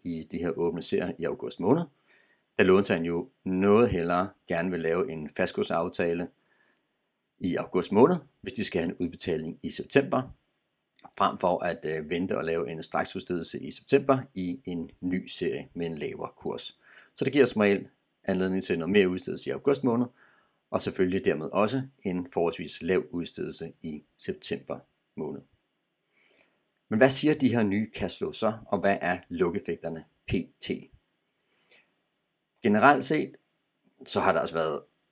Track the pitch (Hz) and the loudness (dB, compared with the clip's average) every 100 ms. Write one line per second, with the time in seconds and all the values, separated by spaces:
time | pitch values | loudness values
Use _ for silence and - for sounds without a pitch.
0 | 87 82 76 82 82 - 85 82 - - | -10 -10 -8 -6 -4 -2 -2 -4 -2 -2
1 | 90 - 80 - - - 95 156 170 _ | -2 -4 -6 -6 -8 -4 2 2 0 _
2 | _ _ _ _ _ - 95 95 98 90 | _ _ _ _ _ 2 6 6 4 0
3 | 85 85 90 _ 98 92 101 107 117 95 | 0 -4 -6 _ -4 2 6 6 6 2
4 | 85 87 98 - - 85 92 87 80 85 | 0 0 0 -6 -4 -2 -2 -2 0 0
5 | 85 80 76 - 92 - - 82 85 - | 0 -6 -8 -4 -2 -2 -2 -2 -2 0
6 | 87 85 87 - _ _ _ _ _ _ | 0 0 -4 -10 _ _ _ _ _ _
7 | _ _ _ _ 90 - - 92 - 101 | _ _ _ _ -4 -4 -2 -2 2 6
8 | 147 180 - _ 98 - 98 90 82 - | 6 6 -4 _ -10 -6 -2 -2 -2 -2
9 | 87 82 - 80 80 78 - - - 139 | -6 -4 -4 -2 -4 -10 -10 -10 0 2
10 | 135 127 131 - _ _ _ _ _ _ | 2 0 -4 -12 _ _ _ _ _ _
11 | - - 98 - 90 87 87 82 78 78 | -16 -2 -2 0 -2 0 -2 -4 -6 -6
12 | 76 85 92 - 80 82 - 80 - 78 | -4 -4 -2 -2 -2 -2 -4 -6 -4 -4
13 | - 95 - 87 80 - - - - 139 | -4 -6 -6 -6 -6 -10 -10 -12 2 2
14 | 135 135 - 95 90 87 - 85 80 - | 4 0 -2 -8 -6 -6 -8 -8 -8 -8
15 | 90 92 - - 85 71 - 85 82 78 | -4 -4 -4 -4 -4 -4 -8 -8 -6 -6
16 | 78 - 82 - - - - - _ - | -8 -8 -12 -10 -8 -8 -10 -16 _ -20
17 | - - 131 139 120 110 104 98 - _ | -20 -4 2 4 4 4 4 4 -2 _
18 | _ _ - 92 92 95 - 85 82 101 | _ _ -4 0 0 0 -2 -2 2 4
19 | 92 90 - - 135 135 - 139 131 117 | 4 2 -4 -8 -6 -2 0 2 2 2
20 | 123 - _ _ _ _ _ - - - | 0 -6 _ _ _ _ _ -4 -2 0
21 | 92 92 92 76 76 92 107 131 135 - | 2 2 0 0 0 0 2 0 -4 -8
22 | 101 90 87 - 85 82 80 - 82 92 | -6 -4 -4 0 0 0 -8 -6 0 0
23 | - 87 82 - 92 - 82 - 80 76 | 0 -6 -8 -8 -10 -8 -12 -12 -12 -12
24 | - _ - - - 76 - 73 - _ | -14 _ -10 -8 -6 -8 -8 -12 -14 _
25 | _ - 76 71 - _ _ _ _ _ | _ -10 -8 -10 -16 _ _ _ _ _
26 | _ _ _ _ _ _ _ _ - 107 | _ _ _ _ _ _ _ _ -4 6
27 | 131 - 151 151 127 117 104 101 110 - | 6 6 2 2 2 2 2 0 -2 -4
28 | 95 - 87 - 110 110 - 98 98 98 | -8 -6 -6 -2 -2 -2 -4 0 2 2
29 | 87 90 - 87 87 82 - 82 82 80 | 0 -4 -4 -2 0 0 -6 -6 -8 -10
30 | - _ - 98 - _ - - - _ | -14 _ -4 -4 -4 _ -8 -8 -10 _
31 | _ _ _ _ _ _ _ _ _ _ | _ _ _ _ _ _ _ _ _ _
32 | _ _ _ _ _ _ 107 107 135 147 | _ _ _ _ _ _ 2 6 6 6
33 | 131 156 - - _ _ _ _ _ _ | 2 0 -2 -8 _ _ _ _ _ _
34 | 127 - 95 82 78 80 78 73 - _ | -4 2 4 4 0 0 0 -2 -8 _
35 | _ | _